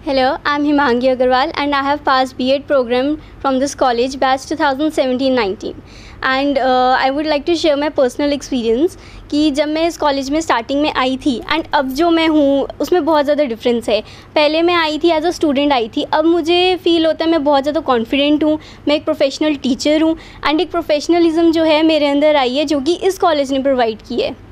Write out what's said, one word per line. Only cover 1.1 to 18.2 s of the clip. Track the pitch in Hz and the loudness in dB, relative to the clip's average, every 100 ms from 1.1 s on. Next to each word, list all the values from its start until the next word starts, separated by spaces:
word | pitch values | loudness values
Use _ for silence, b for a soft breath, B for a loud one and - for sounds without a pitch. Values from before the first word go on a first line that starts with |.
| 254 | 2
Agarwal | 254 254 302 | 2 2 0
and | - 285 277 | -2 -2 -2
I | |
have | 277 285 | 0 -2
passed | 294 262 262 262 | 0 0 0 -2
B | 254 | -2
Ed | 277 277 | -2 0
program | 285 240 247 269 302 B B | -2 0 0 0 -4 B B
from | 269 262 | -2 0
this | 277 - | -2 0
college, | 269 233 262 269 | 0 2 -2 0
batch | 269 269 - | 0 0 -2
two | 311 | -2
thousand | 302 269 302 | -2 0 -2
seventeen | 302 262 254 269 254 | 0 -2 0 0 0
nineteen. | 202 208 - - B B B B | -2 -4 -8 -12 B B B B
And, | - 262 285 277 | -4 0 0 0
uh, | 254 254 254 254 | 2 2 2 2
I | 269 | 0
would | 277 302 | -2 -2
like | 294 285 | -2 -2
to | 339 | 0
share | 330 285 | 0 0
my | 294 302 | -2 0
personal | 254 - 294 285 | -2 0 -2 -2
experience | - 262 226 226 349 - B B - | -4 -4 0 0 0 -2 B B -6
कि | 294 311 | 0 0
जब | 269 294 | 0 -2
मैं | 311 339 | 0 -2
इस | 320 | 0
college | 302 277 269 | -2 0 -2
में | 302 | -4
starting | 320 254 226 277 | 0 -2 0 -2
में | 302 - | -2 -2
आई | 254 262 | -2 -2
थी | 302 226 - | -2 -4 -4
and | 311 320 | -4 -2
अब | 302 269 | -2 -2
जो | 262 339 | 0 0
मैं | 330 320 | 2 2
हूँ, | 311 277 277 254 - | 2 2 2 -2 -6
उसमें | 302 359 294 | -2 0 2
बहुत | 311 | 0
ज़्यादा | 285 294 | 2 0
difference | 294 226 247 233 220 | 0 -2 -2 -2 0
है। | 214 220 B B 311 | -2 -4 B B 0
पहले | 294 311 | 2 2
मैं | 339 349 | 2 2
आई | 320 302 | 0 0
थी, | 339 | 0
as | 320 320 | 2 0
a | 339 | 0
student | 320 269 285 | 0 2 2
आई | 269 226 294 | 0 0 -4
थी, | |
अब | 285 302 320 | -2 0 2
मुझे | 339 311 349 370 359 | 2 2 2 2 2
feel | 349 339 320 | 2 2 2
होता | 311 330 | 0 0
है | |
मैं | 330 | 0
बहुत | 277 277 | 2 2
ज़्यादा | 277 294 | 2 -2
confident | 254 240 226 269 | 0 -2 0 0